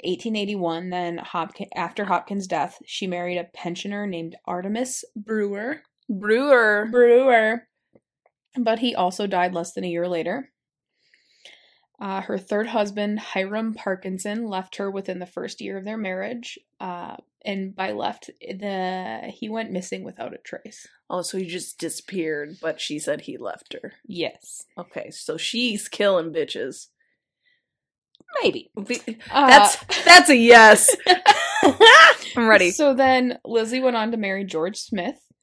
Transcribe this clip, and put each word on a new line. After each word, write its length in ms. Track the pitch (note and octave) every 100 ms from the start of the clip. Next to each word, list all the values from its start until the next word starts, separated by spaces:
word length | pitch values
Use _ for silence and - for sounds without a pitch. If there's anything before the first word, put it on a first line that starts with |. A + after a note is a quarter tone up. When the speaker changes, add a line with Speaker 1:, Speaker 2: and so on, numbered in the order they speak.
Speaker 1:
eighteen 320 | F3+ F3+ A3+ G#3+
eighty-one, 540 | G3+ G3+ E3+ E3 F3+
then 280 | F3+ F3 E3+
Hopkins, 520 | - F3 D#3+ - F#3+
after 300 | - E3+ -
Hopkins' 420 | G3 F3 - G3+ F#3
death, 320 | D#3+ E3+ - -
she 220 | - F#3+
married 280 | F3 F3 F3+
a 100 | E3+
pensioner 540 | - F3 F3+ G3+ G3+ G#3
named 300 | E3+ E3 - -
Artemus 540 | F3+ F#3+ A3 B3+ - - A3
Brewer. 640 | G#3 A3 G3+ G3+ A#3 D#4 _ _ -
Speaker 2:
Brewer. 800 | G3 G#3 A3+ C#4+ B3+ G#3+ G#3 A3
Speaker 1:
Brewer. 760 | B3 A#3+ A#3+ C4+ A#3 A3 A#3 - _ _ _ _ _ _ _ _ B3+
But 220 | A3+ A3
he 140 | A#3+
also 320 | - F3+ F#3 G3+
died 280 | F#3 F3+
less 180 | F3 F3
than 120 | -
a 40 | F3+
year 180 | E3+ F3
later. 440 | E3+ E3 A#3+ C4 _ _ _ _ _ _ _ _ _ - _ _ _ _ -
Uh, 220 | G3 F#3+
her 160 | - G3+
third 300 | F#3+ G#3 A3+
husband, 520 | A3+ G#3 G3+ G#3 G#3+
Hiram 540 | - F#3+ F#3+ G#3+ A3+
Parkinson, 720 | A3 G3+ F#3 F#3+ F#3 G#3 G#3+ A3+
left 300 | F#3+ F#3 -
her 140 | G3
within 280 | G3 F#3+ F#3
the 60 |
first 380 | F3+ - F#3+ -
year 160 | G3+ G3
of 80 | G3
their 100 | A3
marriage. 640 | G3 F#3 G3+ A#3+ A#3+ - _ -
Uh, 380 | F#3 F3 E3+ - - _
and 320 | - G3 F#3+
by 180 | F#3+ F#3+
left, 360 | G#2 - - - -
the, 920 | - F#3+ G3+ F#3+ F#3 F#3 F#3 A3+ -
he 140 | - G#3+
went 240 | A3 A3+
missing 320 | F#3 F#3 F#3+
without 300 | F#3+ - -
a 40 | -
trace. 420 | - - - - - _ -
Speaker 2:
Oh, 140 | F3+
so 160 | F3 F#3+
he 80 | F3+
just 320 | F3 - -
disappeared, 800 | - - - F#3+ D#3+ D3 D3 -
but 220 | D#3+ D#3
she 160 | - D3+
said 240 | D3+ D3
he 160 | - B2
left 360 | G#2 - - -
her. 140 | - _ -
Speaker 1:
Yes. 600 | F3+ D#3 - - - - -
Speaker 2:
Okay, 320 | F3 - -
so 280 | - - D#3+
she's 500 | - A3+ B3 G#3+ -
killing 460 | - G3+ F#3 E3
bitches. 540 | D#3 C#3+ - B2+ - - _ _ _ _ _ _ _ _ _ _ _ _ _ _ D#5
Speaker 1:
Maybe. 280 | A#3 - - - G3
Speaker 2:
Be-, 320 | A#3+ - A3 -
Speaker 1:
Uh, 160 | C#4 C4+
Speaker 2:
that's, 560 | C#4 B3+ - - -
that's 260 | E4+ F4 F4
a 60 | B3+
yes. 580 | A#3 A#3 A3 F#3 - G#4 -
Speaker 1:
<laughs> 580 | F4+ - - E5+ G#5+ F4+ - A4+ D5 D#5+ - - B3
Speaker 2:
I'm 120 | A3+
ready. 220 | G#3 F3+
Speaker 1:
So 220 | G3+ C#4+
then 440 | C4 C4 B3+ B3+ -
Lizzie 360 | - A3+ A3 B3+
went 160 | B3+ A#3
on 140 | A3
to 60 | A3+
marry 280 | G3 F#3+
George 340 | F#3+ D#3+ F3 G#3+
Smith, 380 | - G3+ F#3 - _ _